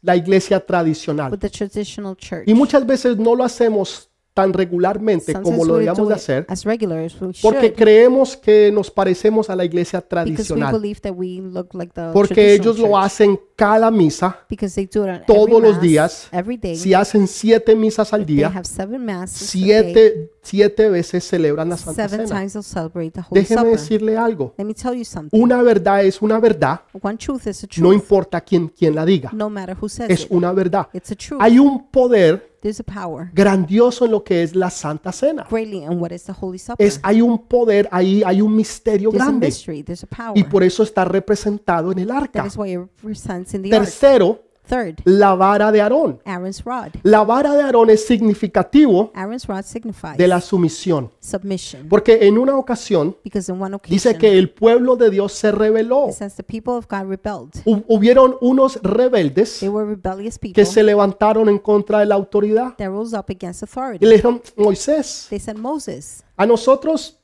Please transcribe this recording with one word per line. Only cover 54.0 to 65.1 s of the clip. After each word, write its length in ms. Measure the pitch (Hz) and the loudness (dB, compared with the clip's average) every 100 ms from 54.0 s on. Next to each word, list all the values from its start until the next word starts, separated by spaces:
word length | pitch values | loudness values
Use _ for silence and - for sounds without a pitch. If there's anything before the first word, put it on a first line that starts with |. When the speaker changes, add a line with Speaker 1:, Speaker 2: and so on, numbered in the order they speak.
| 240 | 0
Speaker 2:
occasion, 100 | 220 | 2
Speaker 1:
que 180 | 220 190 | 4 4
el 120 | 185 | 2
pueblo 460 | _ 220 240 254 247 | _ 2 4 2 2
de 140 | 233 | 2
Dios 220 | 196 196 | 2 -4
se 180 | - 214 | -2 -2
rebeló. 560 | 208 214 220 226 262 277 | 0 0 0 0 0 -2
Speaker 2:
it 60 | |
says 200 | - 202 - | -6 -14 -14
the 60 | |
people 320 | - 226 220 | -14 -12 -8
of 120 | 240 226 | -8 -6
God 200 | 196 196 | -10 -8
rebelled. 420 | 190 214 196 127 - | -10 -10 -12 -14 -6
Speaker 1:
Hu-, 200 | - 214 214 | 0 0 2
hubieron 480 | 226 208 254 254 254 | 2 6 6 6 4
unos 380 | 247 262 262 - | 0 2 0 0
rebeldes 800 | 190 233 254 240 156 139 226 - | -4 0 0 2 0 0 -2 -2
Speaker 2:
They 80 | 196 | -6
were 180 | 208 214 | -4 -4
rebellious 500 | 208 190 190 208 - | -6 -8 -8 -10 -12
people 160 | 208 | -6
Speaker 1:
que 120 | 185 196 | 2 2
se 160 | 202 | 4
levantaron 640 | 214 208 202 190 214 220 220 | 4 4 2 0 0 2 2
en 100 | 202 | 0
contra 420 | 202 208 202 214 | 2 0 2 0
de 60 | 208 | 2
la 80 | |
autoridad. 600 | 202 196 208 208 214 254 240 | 0 0 -2 0 0 -2 -8
Speaker 2:
that 120 | 196 | -10
rose 280 | 196 226 226 | -8 -8 -10
up 100 | 196 | -10
against 320 | 185 180 180 | -12 -12 -14
Speaker 1:
Y 20 | |
Speaker 2:
authority. 400 | 208 - 262 202 | -14 -10 -10 0
Speaker 1:
le 80 | 202 | 4
dijeron, 300 | 220 240 240 - - | 6 4 -2 -8 -2
"Moisés, 720 | 208 185 - 311 - | 0 0 -2 -2 -2